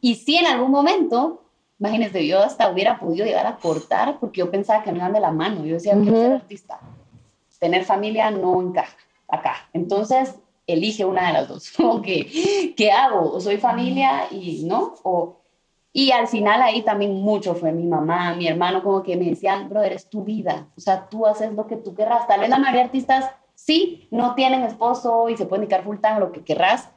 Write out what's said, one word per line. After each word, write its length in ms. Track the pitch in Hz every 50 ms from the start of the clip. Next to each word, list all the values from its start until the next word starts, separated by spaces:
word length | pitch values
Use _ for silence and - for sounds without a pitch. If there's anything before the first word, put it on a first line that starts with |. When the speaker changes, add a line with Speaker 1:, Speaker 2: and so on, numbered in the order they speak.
Speaker 1:
Y 140 | - 247 233
sí, 200 | - - - 294
en 100 | 339 349
algún 240 | 330 262 240 254 262
momento, 720 | 269 277 285 330 392 392 320 - - 240 269 330 330 - _ _ _ _ _ _ _ _
imagínense, 440 | 202 208 220 220 233 208 185 185 160
yo 140 | 147 175 190
hasta 300 | 202 220 - - 220 202
hubiera 280 | 180 185 196 220 233 -
podido 240 | - - 165 175 208
llegar 200 | 226 - - -
a 100 | - -
cortar 600 | - - 170 156 160 160 - - - 220 262 294 -
porque 180 | - 208 - 190
yo 120 | 180 180
pensaba 320 | - 196 202 - 214 214 214
que 80 | 202 165
no 60 | 175
iban 140 | 180 185 202
de 80 | 214
la 120 | 202 170 160
mano. 320 | 156 160 196 214 180 156
Yo 100 | 156 165
decía, 200 | 170 175 202 202
"Quiero 220 | 202 208 208 220
ser 100 | 226 226
Speaker 2:
Ujú. 100 | 247 269
Speaker 1:
artista, 440 | 262 - - 208 196 _ _ - - - - - - _ _ _ - _ _ _ _ _ _ _ _
tener 260 | - 170 175 185 185
familia 460 | - 208 190 208 214 220 214 220 214
no 300 | 214 196 185 185 180 180
encaja 360 | 180 180 180 170 - - - _ _ _ _ _ _ _
acá". 260 | - 160 - 139 120 - - _ _
Entonces, 640 | 170 175 - 196 196 220 214 262 262 262 262 - - _ _ _ _ _
elige 380 | - 175 160 175 220 214 214 196
una 220 | 185 190 190 180 175
de 40 | 160
las 140 | 143 - -
dos. 240 | - - - - -
<laughs> 40 |
Como 260 | - 349 - 226 220 202
que, 720 | 196 185 160 - - - 311 359 392 403 403 359 330 -
"¿qué 140 | - 214 214
hago? 420 | 196 220 269 269 226 190 165 151 139
¿O 80 | -
soy 180 | 175 208 202 208
familia 680 | 220 247 233 233 247 254 262 269 269 269 - - - -
y 340 | - 196 180 180 151 156 151
no?". 280 | 165 190 233 381 466 - - _
O, 360 | 190 180 175 165 175 - _ _ _ _ _ _ _ _ _ _ _ _
y 180 | - 269 269
al 160 | 254 240 233
final 360 | 226 - 214 208 208 208 233 254
ahí 200 | 240 220 240 214
también 320 | 226 208 202 202 202 196
mucho 400 | 190 196 208 214 202 196 190 170
fue 180 | 175 170 160 160
mi 120 | 170 170
mamá, 500 | 170 170 156 151 160 170 180 180 175 170
mi 120 | 170 175 165
hermano, 340 | 160 170 175 180 190 185 185
como 200 | 202 196 190 185
que 140 | 196 175
me 100 | 180 180
decían, 420 | 175 - - - 196 196 196 202 196
"Brother, 240 | 202 214 208 190 180
es 160 | 185 - _
tu 160 | - 214 190
vida. 440 | 202 214 214 170 180 151 151 147 - _
O 40 | -
sea, 280 | - - 190 190 190 -
tú 180 | - 220 226
haces 260 | 214 214 214 220 220 208
lo 140 | 208 214
que 100 | - 226
tú 180 | 220 180 190 180
querrás". 320 | - 214 226 240 233 226
Tal 140 | - 202 202
vez 80 | - 226
la 100 | 254 269
mayoría 220 | 277 269 247 247
de 60 | 247
artistas 440 | 247 262 262 254 - 262 262 262 262 - - _ _ _
sí, 540 | _ - - 311 320 392 349 - - - _
no 240 | 220 226 247 247 247
tienen 280 | 254 262 262 262 262 254
esposo 640 | 220 - - 226 240 247 254 - 247 233 226 233 233
y 80 | 233
se 100 | 220 202
pueden 160 | 185 185 196 214
dedicar 220 | 190 196 185 -
full 120 | 202 208 202
time 160 | - 214 220
a 40 | 214
lo 120 | 196 170 -
que 100 | - -
querrás 460 | - 156 - 170 185 220 247 - - _